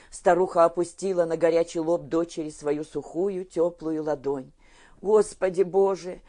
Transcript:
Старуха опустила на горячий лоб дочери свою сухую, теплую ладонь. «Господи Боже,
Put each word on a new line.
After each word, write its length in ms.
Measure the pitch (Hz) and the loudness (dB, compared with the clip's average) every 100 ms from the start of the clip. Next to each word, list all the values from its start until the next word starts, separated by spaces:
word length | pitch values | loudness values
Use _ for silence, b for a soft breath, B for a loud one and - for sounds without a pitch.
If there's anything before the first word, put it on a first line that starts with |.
| b | b
Старуха 560 | - 196 175 185 180 170 | -2 2 4 4 4 4
опустила 600 | 170 170 - 196 180 165 | 4 -4 -4 -4 0 0
на 120 | 165 | 2
горячий 420 | 165 165 170 170 | 2 2 0 -2
лоб 240 | 160 170 | 0 -2
дочери 460 | 147 165 170 - 156 | 0 -2 -2 -6 -10
свою 340 | 151 147 151 | -8 -4 -4
сухую, 640 | 156 151 - 160 196 185 190 | -4 -8 -8 -4 -4 -4 -8
теплую 580 | - 170 175 160 156 | 0 0 -2 -6 -4
ладонь. 480 | 156 143 131 139 139 _ b b b b | -4 -4 -4 -4 -6 _ b b b b
«Господи 600 | 185 214 202 - 190 175 | 2 2 2 -2 -4 0
Боже, 580 | 180 180 196 190 170 175 | 0 4 2 0 -8 -14